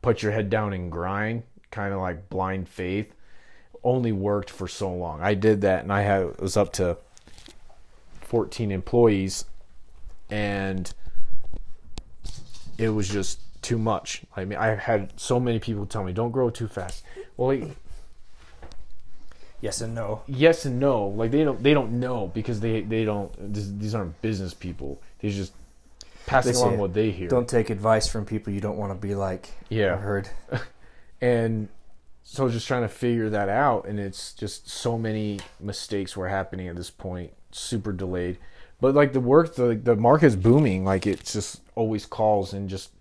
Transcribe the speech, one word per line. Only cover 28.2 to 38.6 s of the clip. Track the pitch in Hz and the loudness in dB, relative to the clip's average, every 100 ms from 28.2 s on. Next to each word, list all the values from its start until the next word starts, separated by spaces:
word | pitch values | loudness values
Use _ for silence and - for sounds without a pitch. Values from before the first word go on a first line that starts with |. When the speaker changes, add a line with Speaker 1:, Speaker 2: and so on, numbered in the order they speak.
Speaker 2:
people | 101 107 104 | -4 -4 -4
you | 98 | -4
don't | 104 104 | -2 -2
wanna | 101 92 | -4 -4
be | 101 | -4
like." | 101 98 92 - - - | -2 -2 -4 -8 -14 -4
Speaker 1:
Yeah. | 110 98 | 0 2
Speaker 2:
I | 90 | 2
heard. | 101 101 98 - - | 0 -2 -2 -8 -4
Speaker 1:
<laughs> | 120 - - - - - - | -6 -6 -16 -20 -20 -20 -2
And | 123 120 113 110 107 - - - - - | 2 2 2 -2 -6 -10 -16 -18 -18 -20
so | - - 135 | -14 -2 0
just | 117 - | 0 -2
trying | 127 | -2
to | 113 | -2
figure | - 123 117 110 | -2 0 0 0
that | 104 101 | 0 0
out, | 107 143 110 - | 2 4 2 -2
and | 104 | -6
it's | 98 92 - | -6 -8 -14
just | - 104 - - | -8 -10 -10 -12
so | - - 117 | -6 -2 -2
many | 113 110 107 101 - - | -2 -2 -2 -4 -10 -12
mistakes | 101 101 - 101 95 - | -10 -8 -4 -4 -4 -6
were | 92 | -4
happening | 98 95 92 90 | -2 -4 -6 -8
at | |
this | 87 87 | -8 -10
point, | - 95 90 85 - - | -10 -8 -8 -10 -14 -18
super | - - 113 104 | -12 -6 -4 -4
delayed. | 92 92 92 90 87 - - | -4 -4 -2 -2 -6 -10 -18